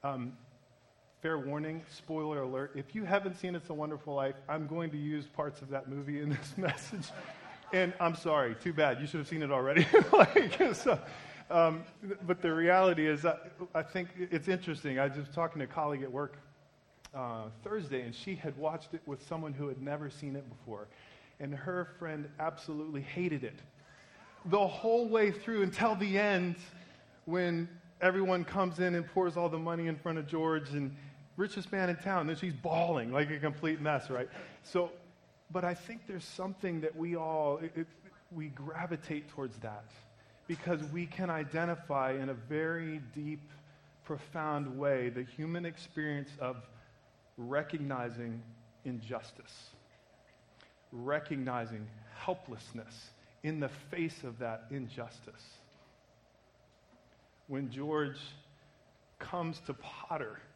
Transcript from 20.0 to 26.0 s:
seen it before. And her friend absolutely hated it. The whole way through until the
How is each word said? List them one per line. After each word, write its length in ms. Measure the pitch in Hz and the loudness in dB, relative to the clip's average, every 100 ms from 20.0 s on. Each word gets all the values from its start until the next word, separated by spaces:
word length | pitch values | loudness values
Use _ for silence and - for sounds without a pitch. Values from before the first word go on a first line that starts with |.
| 147 | -6
seen 260 | 143 147 139 | -8 -8 -8
it 80 | 131 | -10
before. 380 | 113 - 107 104 - - - - _ | -16 -12 -12 -12 -18 -20 -20 -20 _
And 140 | 139 143 | -8 -6
her 320 | 139 180 170 - | -4 -4 -6 -8
friend 320 | 165 156 147 - | -8 -6 -8 -4
absolutely 600 | 160 160 - 151 156 147 | -4 -4 -8 -6 -4 -6
hated 420 | 139 147 180 147 | -6 -2 0 0
it. 160 | 120 - - - - - - - - - 180 | -4 -10 -20 -20 -20 -20 -20 -20 -20 -12 2
The 220 | 196 196 | 4 4
whole 400 | - 220 233 233 | 2 4 4 6
way 240 | 220 214 | 6 6
through 320 | - - 220 | 4 -2 2
until 320 | 190 - 226 | 2 4 4
the 240 | 208 | 4